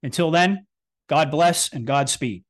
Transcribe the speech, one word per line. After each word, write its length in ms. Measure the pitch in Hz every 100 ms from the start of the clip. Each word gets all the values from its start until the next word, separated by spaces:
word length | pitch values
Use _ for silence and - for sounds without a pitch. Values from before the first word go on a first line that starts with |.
Until 280 | 135 - 170
then, 340 | 165 180 196 - _ _ _ _
God 200 | 147 156
bless 420 | 147 170 170 -
and 140 | 143 117
Godspeed. 580 | 139 139 - 127 95 _